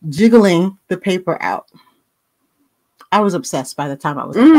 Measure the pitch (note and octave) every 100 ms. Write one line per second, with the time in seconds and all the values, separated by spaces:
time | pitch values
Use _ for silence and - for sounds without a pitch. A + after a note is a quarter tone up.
0 | D#3+ C#3+ A3+ A#3 G3+ E3+ F#3+ F#3+ - F#3
1 | G3+ F3+ F3+ - F2+ F#2 - _ _ _
2 | _ _ _ _ _ _ _ _ _ _
3 | - G#3 G3+ F3 C3 D3 C3 - D3 C#3
4 | D#3+ C#3+ C#3 G3 C#4+